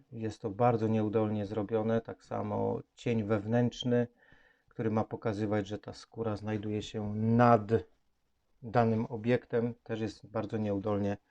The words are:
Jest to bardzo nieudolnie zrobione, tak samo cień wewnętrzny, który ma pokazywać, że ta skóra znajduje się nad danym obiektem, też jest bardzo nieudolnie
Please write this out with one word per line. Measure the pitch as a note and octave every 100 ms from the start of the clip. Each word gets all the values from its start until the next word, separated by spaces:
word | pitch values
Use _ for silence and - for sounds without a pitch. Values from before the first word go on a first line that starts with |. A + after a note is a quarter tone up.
| -
Jest | A#2 A2 G#2
to | A2+
bardzo | G2 A#2+ A#2 A2
nieudolnie | A2 G#2+ A2 G#2+ G#2+ G2
zrobione, | A2 G2+ A2 A2 A2+
tak | - - -
samo | A2+ G#2+ G#2 G#2+ A2 - -
cień | - A2+
wewnętrzny, | G2+ A2 G2+ A#2+ A#2+ - B2+ A#2+ A#2+ _ _ - _ _ _
który | - A2+
ma | A2
pokazywać, | G#2+ A#2 A#2 G2+ G#2+ G#2+ G2+
że | G#2
ta | -
skóra | - - - A2 G2+
znajduje | G#2 G#2+ G#2+ G#2
się | G#2 A2 G#2 G#2+
nad | A2 A#2 A#2+ A#2 G#2 A2+ - _ _ _ _ _ _ _
danym | B2 A#2+ A2+ A2 A#2
obiektem, | A#2 A2 B2 - A#2+ A#2+ A#2
też | - A2
jest | A2 - -
bardzo | - G#2+ A2+
nieudolnie | G#2+ G2+ G2+ G2+ G2+ G2+ _